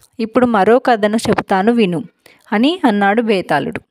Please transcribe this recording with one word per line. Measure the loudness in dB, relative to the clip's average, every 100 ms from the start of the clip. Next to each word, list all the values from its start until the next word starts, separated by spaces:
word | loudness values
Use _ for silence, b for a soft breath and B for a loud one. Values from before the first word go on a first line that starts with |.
| _ -10
ఇప్పుడు | -4 0 0
మరో | 2 2 2
కథను | 2 0 0 -2
చెబుతాను | -2 -2 -2 0 0
విను" | 2 0 -2 -8 _ b b b
అని | -2 0 0 0
అన్నాడు | 0 0 0
బేతాళుడు. | 0 -2 -2 -4 -4 -10 _